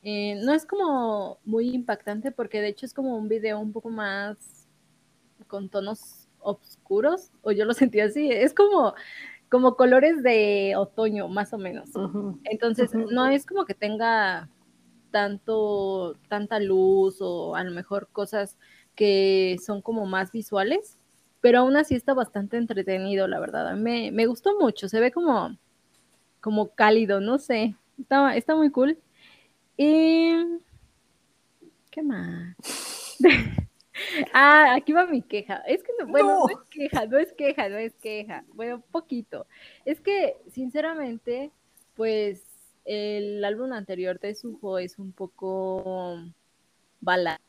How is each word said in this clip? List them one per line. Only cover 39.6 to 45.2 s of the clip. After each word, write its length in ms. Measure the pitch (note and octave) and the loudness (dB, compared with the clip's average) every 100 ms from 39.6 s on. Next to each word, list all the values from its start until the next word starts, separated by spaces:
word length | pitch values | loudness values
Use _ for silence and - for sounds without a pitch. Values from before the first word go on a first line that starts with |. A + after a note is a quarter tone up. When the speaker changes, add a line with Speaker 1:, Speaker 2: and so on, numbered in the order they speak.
| - - - | -20 -12 -8
Speaker 1:
Es 160 | D#4+ | -6
que, 340 | - G4+ E4 - - | -2 -2 -4 -8 -14
sinceramente, 1000 | - B3+ C#4+ D#4+ D#4+ C4+ A#3 - B3 C#4+ _ _ _ _ - | -12 -8 -6 -6 -6 -10 -10 -10 -10 -10 _ _ _ _ -6
pues, 480 | A3 A3 G#3 F#3+ _ _ _ _ | -4 -2 -4 -6 _ _ _ _
el 600 | - G#3 G#3 G#3 G#3 G#3 G3+ | -10 -8 -6 -6 -6 -4 -6
álbum 260 | G#3+ C4 | -4 -6
anterior 480 | A#3+ G3 F#3 F3+ F3+ | -8 -10 -6 -6 -6
de 160 | G3+ G#3 | -8 -10
Suho 440 | A#3+ A3 G3+ F#3 | -14 -12 -6 -6
es 200 | F3+ - | -6 -12
un 140 | G3 | -18
poco 1040 | F#3 | -14